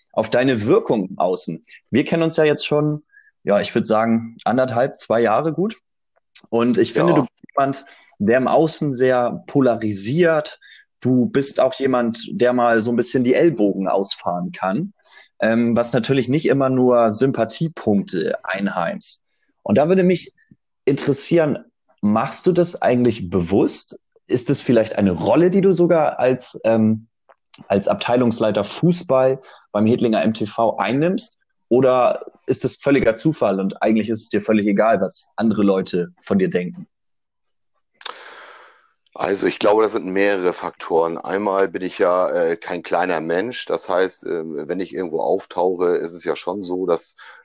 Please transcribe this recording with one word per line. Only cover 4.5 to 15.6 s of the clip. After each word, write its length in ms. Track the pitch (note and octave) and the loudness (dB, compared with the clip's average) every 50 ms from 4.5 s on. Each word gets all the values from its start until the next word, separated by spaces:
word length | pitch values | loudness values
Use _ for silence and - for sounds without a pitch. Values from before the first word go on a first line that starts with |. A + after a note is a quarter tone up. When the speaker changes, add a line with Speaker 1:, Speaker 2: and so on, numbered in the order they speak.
| A2+ C3 C3 B2 A#2 A#2+ B2+ C#3 - - | 0 0 0 0 0 0 -2 -2 -2 -6
Speaker 1:
zwei 220 | - - A2 A#2 | -4 0 0 2
Jahre 320 | A#2 G#2 G#2+ B2 D3+ E3 D3 | 2 2 2 2 0 -2 -2
gut. 240 | D#3 F#3+ A3+ - - _ _ _ _ _ _ _ _ _ _ - - - _ | -2 -2 -4 -4 -8 _ _ _ _ _ _ _ _ _ _ -20 -20 -10 _
Und 300 | - A#2 A#2 B2 A2+ - | -2 0 2 2 2 2
ich 120 | - - | 2 0
finde, 200 | - - - F3 | 0 0 2 2
Speaker 2:
Ja. 60 | E3 | 4
Speaker 1:
du 40 | D3+ | 2
bist 240 | B2 - _ _ - - - | 0 -2 _ _ -20 -8 -2
jemand, 300 | C#3+ C#3 C#3 C#3 - - - - - _ _ _ | -2 -2 -2 -2 -6 -12 -20 -20 -20 _ _ _
der 200 | - G#2 G2+ A#2+ | -2 0 2 2
im 100 | C3 B2+ | 2 2
Außen 460 | - - C3+ E3 D#3 - - D#3+ D3 C3 | 2 2 2 2 2 0 -2 -4 -4 0
sehr 500 | A#2+ C3 B2+ B2+ B2 A#2+ A#2 - - - | 2 2 2 4 2 0 0 -4 -6 -8
polarisiert. 1120 | - - C#3+ C3 B2 A2+ A2 A2 G#2+ G2+ F#2+ G2 A2 C#3+ E3+ F3 E3 D#3+ D3+ D3 - - - _ - - - - _ _ _ | -2 0 2 4 4 2 0 -2 -4 -4 -4 -4 -2 0 2 2 2 2 0 -2 -4 -10 -20 _ -20 -20 -20 -20 _ _ _
Du 260 | - B2 C3 B2+ A#2+ | -2 2 2 2 2
bist 320 | G2+ - C#3+ C#3 - - - | 2 0 0 -2 0 0 2
auch 160 | B2+ C3 - | 0 0 0
jemand, 520 | - C3+ C3 B2+ B2 A#2+ A#2 A2+ - - - | 0 -2 0 0 0 0 -2 -4 -6 -8 -8
der 200 | - G2 A#2+ B2 | -2 0 2 2
mal 300 | B2 B2 A#2+ A#2+ A2+ A2 | 2 2 2 2 2 2
so 100 | G#2+ A#2+ | 2 0
ein 40 | A#2+ | 0
bisschen 280 | A#2 A#2 - - C3 B2 | 0 0 0 0 0 0
die 120 | B2 - | 2 2
Ellbogen 520 | A#2+ D#3+ E3+ C3+ - G#2 G2+ F#2 F#2+ F#2+ | 4 4 2 2 2 2 0 0 0 -2
ausfahren 640 | F#2 - G2 G2 - - - - F2 F2 F2+ F2 F2+ | -2 0 0 -2 -4 -6 -8 -6 -4 -4 -4 -4 -8
kann, 420 | F2 - F#2 F#2 G2 C3+ F#3 G3+ - _ _ - - - - _ _ - | -8 -6 -4 -2 -2 -2 -4 -6 -10 _ _ -20 -20 -20 -20 _ _ -2
ähm, 380 | G#2 A2 A2+ A#2 | 0 0 2 2